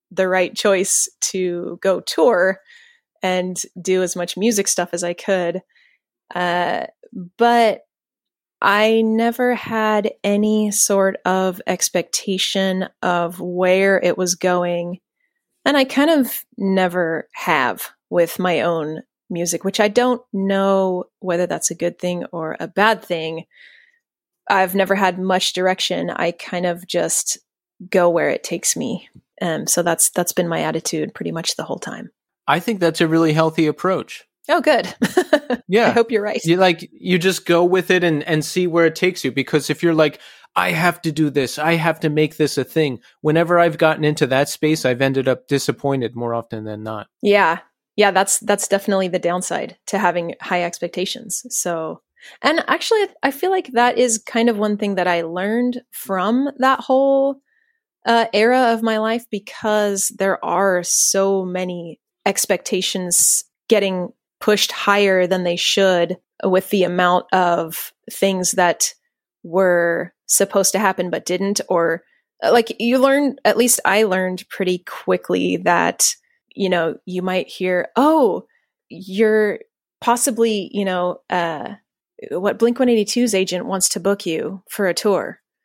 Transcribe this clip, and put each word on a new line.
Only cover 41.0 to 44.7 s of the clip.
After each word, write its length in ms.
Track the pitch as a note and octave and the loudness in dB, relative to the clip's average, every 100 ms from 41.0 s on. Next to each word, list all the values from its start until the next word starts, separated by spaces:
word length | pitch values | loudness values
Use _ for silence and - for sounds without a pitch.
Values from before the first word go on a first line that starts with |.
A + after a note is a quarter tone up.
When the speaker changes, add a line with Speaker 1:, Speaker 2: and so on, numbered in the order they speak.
Speaker 2:
to 100 | E3 | -4
do 200 | D3 D3+ | -2 0
this, 260 | C#3 B2+ - | 0 -2 -2
I 160 | D#3 | 0
have 260 | E3+ E3 D#3+ | 0 0 -2
to 80 | D#3+ | -2
make 280 | D3+ D3+ - | 0 0 0
this 220 | A3+ - | -2 0
a 40 | |
thing." 360 | B2+ D#3+ D3+ A#2+ _ _ | -4 0 -2 -4 _ _
Whenever 360 | D3+ D#3 E3+ F3 | 0 2 2 4
I've 220 | E3+ D3+ | 4 4
gotten 240 | D#3+ D#3 | 0 2
into 240 | D3+ D3+ C3 | 0 0 0
that 200 | C3 C#3+ | 2 0
space, 380 | - D3+ | 0 0